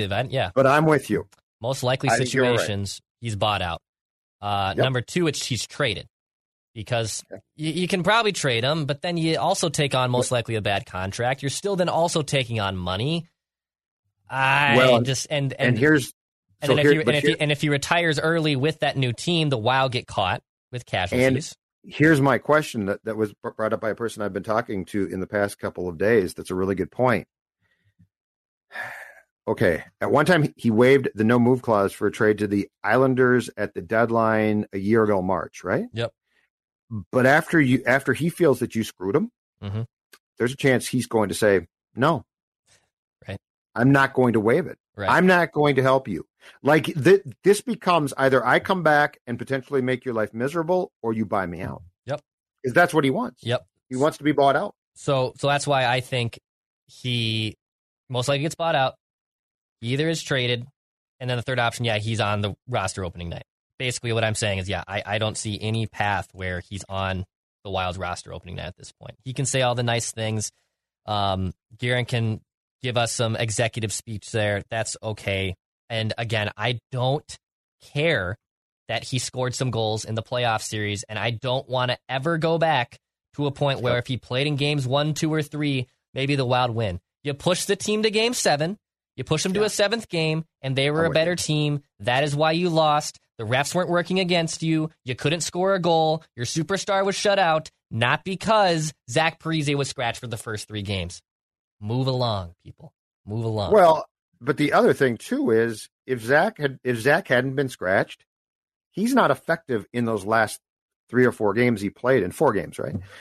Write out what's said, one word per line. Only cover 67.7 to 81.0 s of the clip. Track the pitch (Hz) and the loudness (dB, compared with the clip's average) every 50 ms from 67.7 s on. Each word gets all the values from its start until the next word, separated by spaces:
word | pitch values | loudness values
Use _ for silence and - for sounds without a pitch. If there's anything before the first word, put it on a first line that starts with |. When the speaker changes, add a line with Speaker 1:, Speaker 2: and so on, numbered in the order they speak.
Speaker 1:
Wild's | 95 92 92 92 87 95 | -6 -4 -4 -4 -6 -6
roster | 90 87 87 - - 92 90 | -8 -8 -8 -10 -10 -14 -16
opening | 87 87 87 92 | -16 -14 -14 -12
night | 87 78 | -12 -12
at | 80 - _ | -12 -14 _
this | - - | -20 -20
point. | - _ - - - _ - | -20 _ -20 -20 -20 _ -14
He | 131 123 | -10 -6
can | - 139 | -6 -4
say | - - 135 | -2 0 0
all | 127 123 123 | 0 0 0
the | 123 120 | 0 -2
nice | 117 117 117 - - | -2 -2 -2 -4 -6
things. | - 113 110 110 110 107 104 - - _ _ _ _ _ _ _ _ _ _ | -6 -6 -4 -4 -4 -4 -6 -8 -10 _ _ _ _ _ _ _ _ _ _
Um, | - 107 104 101 98 95 95 95 92 - _ _ _ 113 - | -6 -2 -2 0 0 0 -2 -2 -4 -6 _ _ _ -12 -6
Guerin | 123 123 127 123 123 | -4 -2 -2 -2 -2
can | - 127 117 113 110 110 - - _ _ _ _ _ _ _ | -2 -2 -2 -2 -2 -4 -6 -10 _ _ _ _ _ _ _
give | - 127 110 123 | -8 -4 -2 -2
us | 117 113 | -2 -2
some | - - 120 110 113 | -2 -2 -2 -2 -2
executive | - 120 113 104 - 120 110 - 120 110 104 - | -2 -4 -2 -2 0 -2 -2 -2 -4 -6 -6 -6
speech | - - 117 110 98 - - | -8 -10 -10 -12 -12 -10 -6
there. | - 110 104 104 104 98 92 - | -4 -2 0 0 -2 -2 -4 -6
That's | 117 113 110 - - - | -6 -6 -6 -6 -8 -10
okay. | - 110 107 - - 104 98 98 95 95 90 - _ _ _ _ _ - | -8 -8 -8 -6 -6 -4 -4 -2 -2 -4 -6 -10 _ _ _ _ _ -10
And | 117 110 110 107 - - | -6 -6 -4 -4 -6 -6
again, | 120 107 113 107 104 101 - - | -6 -4 -4 -4 -4 -4 -6 -4
I | 107 120 127 113 - _ | -4 -4 -4 -6 -8 _
don't | - 123 123 131 139 - - - - - _ _ _ _ _ _ _ _ | -6 -4 -2 -2 -2 -4 -6 -10 -20 -20 _ _ _ _ _ _ _ _
care | - - - 143 151 170 156 110 92 87 104 - _ _ _ _ _ _ _ _ _ - | -18 -10 -4 -2 0 0 0 0 -2 -4 -6 -10 _ _ _ _ _ _ _ _ _ -8
that | 110 117 - | -8 -6 -6
he | - 135 127 | -6 -6 -6
scored | - - - 123 127 127 120 | -6 -6 -6 -4 -4 -4 -2
some | - 135 127 | -4 -4 -2
goals | 110 113 113 107 110 110 - | -2 -2 -2 -2 -2 -4 -6
in | - 110 | -6 -6
the | 113 107 | -6 -6
playoff | - 127 123 120 117 110 110 | -4 -4 -2 0 0 0 -2
series, | - - 113 107 104 104 104 101 | -4 -6 -6 -4 -4 -4 -4 -6